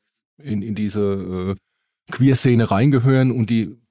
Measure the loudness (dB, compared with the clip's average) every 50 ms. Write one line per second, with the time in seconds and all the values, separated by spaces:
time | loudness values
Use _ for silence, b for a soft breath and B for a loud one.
0 | _ _ _ _ _ _ _ _ -10 -8 -8 -6 -6 -6 -6 -6 -6 -4 -4 -2
1 | -2 -2 -2 -4 -6 -8 -8 -6 -4 -6 -6 -8 _ _ _ _ _ _ _ _
2 | _ -10 -2 0 2 2 2 2 2 2 2 2 2 2 2 2 2 4 2 2
3 | 2 2 4 4 2 2 0 0 0 0 0 0 -2 -4 -8 -16 _ _